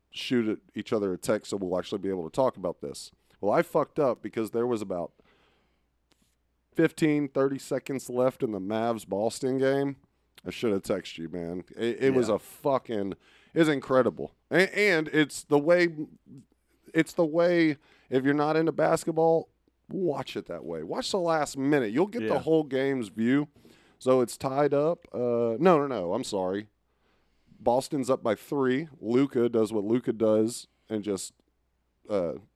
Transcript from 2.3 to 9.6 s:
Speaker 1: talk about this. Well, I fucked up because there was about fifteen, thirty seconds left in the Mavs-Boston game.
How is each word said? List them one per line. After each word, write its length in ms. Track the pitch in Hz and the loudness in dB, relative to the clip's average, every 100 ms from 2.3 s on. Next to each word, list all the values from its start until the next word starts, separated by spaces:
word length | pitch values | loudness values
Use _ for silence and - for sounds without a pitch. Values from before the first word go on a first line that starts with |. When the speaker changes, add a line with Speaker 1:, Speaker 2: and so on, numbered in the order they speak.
Speaker 1:
talk 220 | - 127 - | 0 -2 0
about 220 | 90 - | -8 -6
this. 300 | 71 67 - _ _ - | -10 -12 -16 _ _ -6
Well, 120 | 98 | 0
I 100 | 139 | 0
fucked 360 | 170 160 135 - | 2 0 -2 0
up 220 | 139 107 | 0 0
because 280 | 104 - 110 | -6 -6 -4
there 160 | 117 120 | -2 -2
was 160 | 113 | -2
about 300 | 104 87 82 _ _ _ _ _ _ _ _ _ _ _ _ _ _ _ _ | -4 -6 -8 _ _ _ _ _ _ _ _ _ _ _ _ _ _ _ _
fifteen, 540 | - 160 - 156 147 143 | 0 2 4 2 2 0
thirty 300 | 135 139 135 | 0 0 0
seconds 500 | - 135 - 135 - | -6 -8 -6 -8 -6
left 340 | 123 127 - | 0 0 0
in 100 | 123 | -4
the 80 | 101 | -4
Mavs-Boston 1000 | 95 110 117 113 104 98 113 - 135 | -4 -2 -2 -4 -4 -2 -2 -2 -4
game. 380 | 131 | 0